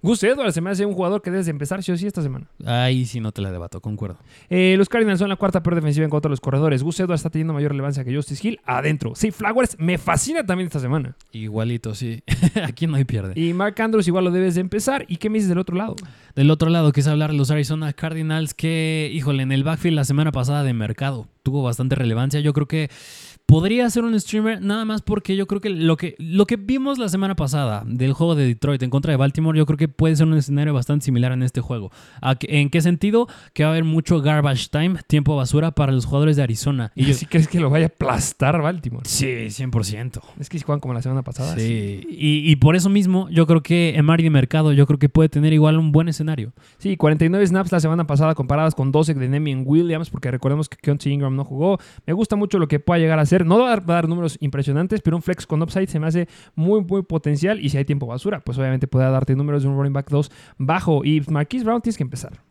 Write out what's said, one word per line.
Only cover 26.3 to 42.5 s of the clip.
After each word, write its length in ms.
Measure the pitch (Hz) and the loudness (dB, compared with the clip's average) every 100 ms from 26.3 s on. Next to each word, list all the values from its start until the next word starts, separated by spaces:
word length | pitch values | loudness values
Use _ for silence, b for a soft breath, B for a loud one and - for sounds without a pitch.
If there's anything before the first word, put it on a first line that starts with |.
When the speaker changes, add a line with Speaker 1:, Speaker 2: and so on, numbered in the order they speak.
| 180 202 | 2 2
Speaker 2:
que 100 | 233 | 0
vimos 420 | 196 262 269 269 | -2 -2 -2 -2
la 100 | 220 | -2
semana 260 | 185 190 190 | -2 -2 -2
pasada 480 | 147 147 135 104 110 | -2 0 -2 -4 -4
del 280 | 120 131 | -2 0
juego 220 | 139 165 156 | 2 2 2
de 100 | 131 | 2
Detroit 340 | 117 139 139 | 0 0 -2
en 60 | 127 | 0
contra 220 | 131 147 | 0 0
de 60 | 139 | 2
Baltimore, 400 | 139 143 160 156 | 2 2 0 2
yo 80 | 151 | 2
creo 120 | 151 | 2
que 100 | 160 | 0
puede 260 | - 160 156 | 2 2 4
ser 120 | 160 | 4
un 80 | 156 | 2
escenario 380 | 135 143 151 | 2 0 0
bastante 300 | 143 123 147 139 | 0 0 0 2
similar 280 | 123 127 | 0 0
en 100 | 127 | 0
este 160 | 127 - | -2 -2
juego. 320 | 117 120 95 B B B | -6 -6 -8 B B B
¿A 140 | - 131 | -2 -2
qué, 260 | - 151 | 0 0
en 80 | 143 | 2
qué 120 | 170 | 2
sentido? 460 | 160 175 202 226 233 B B | 2 2 2 2 0 B B
Que 100 | - | -2
va 60 | 151 | 0
a 20 | |
haber 100 | 160 | 2
mucho 380 | 160 160 156 170 | 2 0 2 2
garbage 460 | 143 151 147 131 - | 2 2 2 0 -2
time, 240 | 147 170 185 - | 0 0 -2 0
tiempo 280 | 151 143 147 | 2 2 0
basura 360 | 123 147 160 | 0 0 0
para 200 | - 143 | 0 0
los 140 | 131 117 | 2 0
jugadores 320 | 143 151 147 | 0 2 2
de 60 | |
Arizona. 480 | 131 110 - 139 113 - | 0 0 -2 -2 -4 0
Y 80 | 131 | 2
yo 80 | |
Speaker 1:
¿Sí 120 | 135 - | 2 0
crees 220 | 170 156 | 2 2
que 100 | 175 | 2
lo 100 | 147 | 2
vaya 160 | 147 160 | 2 2
a 40 | |
aplastar 720 | _ 135 123 - - 131 165 | _ -2 0 -2 0 0 2
Baltimore? 420 | 151 180 139 120 131 | 0 -4 -8 -10 -6
Speaker 2:
Sí, 420 | - 135 123 110 | -2 -2 -4 -8
cien 200 | 104 131 | -6 -2
por 120 | 117 98 | -2 -2
ciento. 360 | 107 123 - - - | -6 -8 -10 -16 -16
Speaker 1:
Es 80 | 143 | -10
que 80 | 165 | -10
sí 60 | |
juegan 160 | 143 147 | -4 -4
como 140 | 135 | -2
la 80 | 120 | -6
semana 220 | 123 131 | -2 -4
pasada, 320 | 131 131 - - | -4 -8 -6 -4
Speaker 2:
Sí. 60 | |
Speaker 1:
sí. 460 | 113 113 101 98 330 | -2 -2 -4 -8 -10
Speaker 2:
Y, 400 | - 151 151 151 | -4 0 2 4